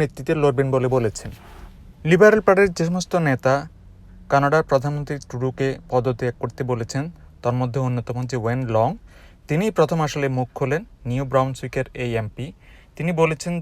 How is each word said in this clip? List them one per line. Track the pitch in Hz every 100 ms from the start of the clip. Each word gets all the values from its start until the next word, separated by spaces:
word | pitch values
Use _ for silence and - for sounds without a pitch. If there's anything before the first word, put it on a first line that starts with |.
নেতৃত্বে | 143 - 131
লড়বেন | 160 143 127 135
বলে | 131 123
বলেছেন। | 127 110 - - - - - - - - -
লিবারেল | 156 175 214 220
পার্টির | 202 190 202 170
যে | 165
সমস্ত | 180 - 180
নেতা | 156 127 131 139 160 - - - - - -
কানাডার | 139 143 156 160
প্রধানমন্ত্রী | 135 143 147 143 143 -
ট্রুডোকে | 123 131 - 135 131 -
পদত্যাগ | 127 123 117 123 -
করতে | 123 - 131
বলেছেন, | 117 117 135 160 - - -
তার | 123 123
মধ্যে | 123 135
অন্যতম | 127 123 113 120 127
যে | 127
ওয়েন | 113 127 117 110
লং, | 123 226 - - - - -
তিনি | 151 220
প্রথম | - 156 165 151
আসলে | 151 139
মুখ | 127 127
খোলেন, | - 135 160 233 - 120
নিউ | 127
ব্রাউনসুইকের | 135 135 131 127 127 135 127
এই | - 120 113
এমপি। | 107 - 143 - - - - -
তিনি | 160
বলেছেন | 165 160 156 175 175